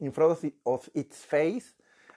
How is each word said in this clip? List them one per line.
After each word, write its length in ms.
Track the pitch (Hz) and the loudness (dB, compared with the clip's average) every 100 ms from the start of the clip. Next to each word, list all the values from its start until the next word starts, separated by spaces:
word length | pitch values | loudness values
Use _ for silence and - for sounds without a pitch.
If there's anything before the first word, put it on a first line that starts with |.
in 120 | 139 | -6
front 200 | 143 156 | 2 4
of, 80 | 165 | 4
the, 120 | 151 - | -4 -6
of 240 | - 127 - | -2 -2 -2
its 300 | - 139 - | -6 -6 -10
face, 500 | - 147 160 240 - _ _ _ - | -2 0 2 -2 -8 _ _ _ -20